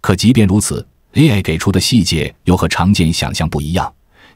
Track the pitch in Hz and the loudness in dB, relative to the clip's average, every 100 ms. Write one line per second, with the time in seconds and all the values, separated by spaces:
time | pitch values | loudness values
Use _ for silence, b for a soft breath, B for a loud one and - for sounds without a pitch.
0 | - 92 104 123 104 101 - 62 - _ | -2 0 2 4 4 2 -2 -8 -10 _
1 | _ - 151 104 90 80 - 95 - 123 | _ 0 2 2 -2 -2 0 0 2 2
2 | 82 82 73 - - 90 82 - 90 101 | 2 -2 -6 -6 0 0 0 0 0 2
3 | 82 82 78 - 80 76 73 90 - _ | 2 0 -4 -4 -4 -4 -4 -4 -4 _
4 | _ b b | _ b b